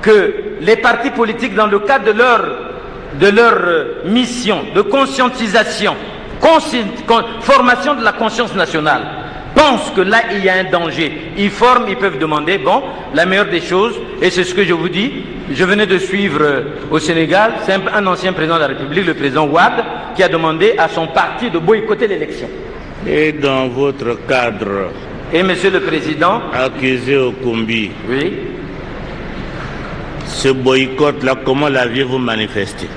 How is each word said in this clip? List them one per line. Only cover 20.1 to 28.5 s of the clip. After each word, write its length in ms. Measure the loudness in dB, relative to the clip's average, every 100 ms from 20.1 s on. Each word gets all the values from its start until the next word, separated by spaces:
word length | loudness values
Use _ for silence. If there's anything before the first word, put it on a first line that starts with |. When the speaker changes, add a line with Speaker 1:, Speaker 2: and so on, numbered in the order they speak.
| 0
Speaker 1:
qui 60 |
a 80 | 2
demandé 460 | 2 0 2 2 4
à 100 | 0
son 200 | 0 -2
parti 420 | 0 -2 -4 -4
de 80 | -2
boycotter 500 | 2 2 2 0 0
l'élection. 420 | -2 -6 -8 -10 -12 -12 -14 -14 -10 -2
Speaker 2:
Et 240 | 2 2
dans 360 | 2 0 2 0
votre 500 | 0 -2 0 -4 -4 0
cadre, 640 | 0 2 -2 -4 -2 -4 -6 -12 -12 -2
Speaker 1:
Et 100 | 0
Monsieur 280 | 2 2 2
le 100 | 2
Président, 600 | 0 -2 -2 0 2 2 -2
Speaker 2:
accusé 640 | -2 -2 0 -2 0 0 2
au 160 | 0
combi, 580 | -2 -4 -2 -2 -2 -4 -8 -6
Speaker 1:
Oui. 220 | -2 -2 -6 -8